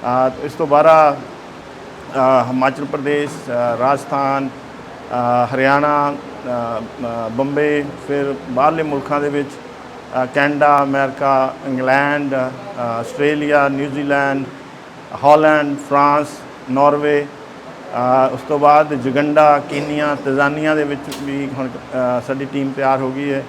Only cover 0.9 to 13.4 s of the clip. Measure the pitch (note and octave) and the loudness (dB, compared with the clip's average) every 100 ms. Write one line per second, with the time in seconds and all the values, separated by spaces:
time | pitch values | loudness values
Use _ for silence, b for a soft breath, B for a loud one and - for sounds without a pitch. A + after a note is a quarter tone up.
0.9 | D#3+ D3+ C#3+ - - - - - - - | 6 6 2 -8 -16 -18 -18 -18 -18 -18
1.9 | - - C3+ C3 C3 A#2+ B2+ C3+ C3+ C#3+ | -18 -8 0 4 4 2 0 0 -2 -6
2.9 | D3 C#3 D3 D3 - - A#2+ A#2+ A#2 C3 | -4 -2 -2 -2 -8 -6 -2 -2 0 0
3.9 | C#3 - C#3 C#3 C3+ C3+ - - - - | 0 -2 -4 -2 -2 -4 -10 -18 -18 -18
4.9 | - - B2 A#2+ B2 A#2+ C3 C3+ C#3+ D3 | -18 -8 -4 0 2 0 2 4 4 4
5.9 | D3 C#3+ C#3+ - B2+ B2+ B2 A#2 A2+ A2+ | 2 0 -4 -12 -14 -8 -6 -4 -6 -8
6.9 | - A#2+ A#2 A2+ A#2 C#3 C#3+ D3+ D3 C#3+ | -10 -8 -6 -6 -2 -2 0 0 0 -4
7.9 | - - C#3+ C#3 C3 - B2+ D3 D#3+ D#3 | -10 -6 -4 -2 -6 -6 0 2 2 -2
8.9 | C#3+ C3+ D3 D3 C#3+ C#3 - - - - | -4 -2 -2 -2 -2 -4 -10 -18 -18 -18
9.9 | - - B2+ B2+ D3 C#3+ D3 D3 C#3+ C#3 | -18 -6 -4 -2 0 0 4 4 4 2
10.9 | C#3 C3+ C3+ C#3 C3+ C3 - C#3 B2+ C3 | 0 0 0 2 2 2 -4 -6 -2 2
11.9 | C#3 C#3+ D3 C#3+ C3+ B2+ B2+ A#2+ - A#2+ | 2 2 0 -2 -2 -2 -6 -12 -6 -4
12.9 | A#2 A#2 - D3 D3+ | -4 -6 -2 0 0